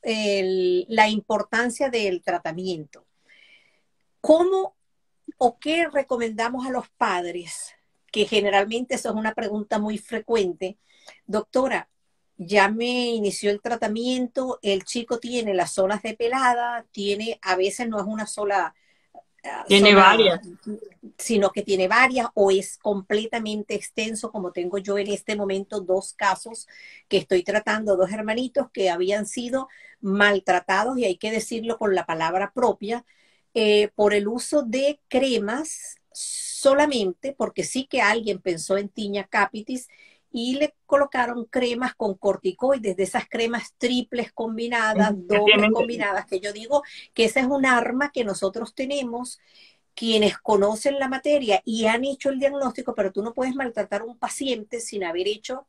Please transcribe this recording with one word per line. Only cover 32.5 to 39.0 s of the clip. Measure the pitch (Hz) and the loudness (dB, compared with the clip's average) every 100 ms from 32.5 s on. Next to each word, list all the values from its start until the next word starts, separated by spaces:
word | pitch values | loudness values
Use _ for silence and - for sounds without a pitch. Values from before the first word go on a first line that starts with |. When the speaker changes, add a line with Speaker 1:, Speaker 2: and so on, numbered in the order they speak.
Speaker 1:
propia, | 247 240 190 208 240 - _ _ _ _ | 0 0 0 -4 -6 -8 _ _ _ _
eh, | 233 214 208 208 | 0 4 4 2
por | - 208 | 2 2
el | 208 202 | 2 0
uso | 247 - 302 | -4 0 0
de | 233 254 277 294 - | 0 0 0 -2 -2
cremas | 262 269 226 202 262 311 - - - _ | 0 2 0 -2 -4 -6 -10 -14 -18 _
solamente, | - - - - - 269 277 302 247 190 - 269 - | -12 -10 -10 -10 2 4 4 4 2 -2 -4 -8 -6
porque | 214 - | -6 -4
sí | 165 254 | -4 -4
que | 269 254 | -4 0
alguien | 208 233 214 190 | 2 2 -2 -4
pensó | 185 165 - 196 | -4 -4 -2 -2
en | 202 | -2
tiña | - | -8